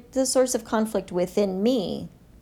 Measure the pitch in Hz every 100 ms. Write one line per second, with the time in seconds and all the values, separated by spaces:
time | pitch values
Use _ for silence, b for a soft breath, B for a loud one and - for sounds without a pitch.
0 | - 262 262 262 254 240 - 220 220 196
1 | 185 180 180 208 202 185 220 262 175 -
2 | 170 - - -